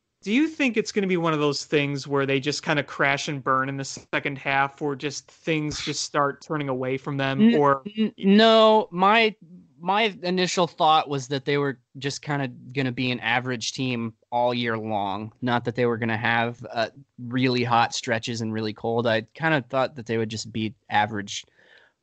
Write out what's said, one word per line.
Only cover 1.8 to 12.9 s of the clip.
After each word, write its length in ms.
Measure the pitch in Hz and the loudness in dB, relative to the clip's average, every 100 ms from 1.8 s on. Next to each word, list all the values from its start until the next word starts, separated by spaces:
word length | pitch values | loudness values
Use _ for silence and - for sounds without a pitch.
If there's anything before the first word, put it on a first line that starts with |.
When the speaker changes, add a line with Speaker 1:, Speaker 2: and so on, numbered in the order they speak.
| 143 143 139 | 0 -4 -2
Speaker 1:
where 180 | 139 135 | -2 0
they 140 | 135 | 0
just 240 | 139 143 | -2 -4
kinda 180 | - 151 | -2 -2
crash 460 | 131 - 147 139 - | -2 0 0 0 -4
and 160 | 143 | -6
burn 240 | 131 131 131 | -2 0 -2
in 80 | 139 | -6
the 80 | |
second 540 | 135 - - 151 147 139 | -8 -12 -6 -6 -4 -6
half, 440 | 151 135 139 - | -2 0 0 -2
or 140 | 151 139 | -6 -4
just 340 | 143 135 - | -6 -8 -14
things 540 | - - 156 151 143 | -10 -2 -2 -2 -4
just 200 | - 143 | -6 -6
start 380 | - 151 143 139 | -2 0 0 -2
turning 280 | - 156 143 | -6 -4 -4
away 260 | 127 131 135 | -4 -4 -4
from 200 | - 139 | -4 -2
them, 240 | 135 135 | 0 4
Speaker 2:
N-, 140 | 220 233 | 4 6
Speaker 1:
or 280 | 143 139 202 214 | 4 2 -2 -4
Speaker 2:
n-, 160 | 214 - | -4 0
no, 680 | 196 202 226 220 220 214 - | 4 6 8 8 8 6 2
my, 460 | 170 190 220 220 - 160 180 170 131 | 2 4 6 4 0 -14 -20 -20 _
my 340 | 170 202 226 185 | -4 0 0 -2
initial 420 | 170 185 180 - 175 | -2 0 0 2 0
thought 440 | - 160 156 135 | 2 4 4 2
was 180 | 143 123 | -2 -4
that 160 | 139 | -4
they 140 | 151 143 | 0 0
were 200 | 143 127 _ 135 | 0 -4 _ -10
just 240 | 139 135 | -8 -6
kinda 260 | - 143 135 120 - | -4 -4 -4 -8 -10
gonna 220 | 127 131 | -4 -4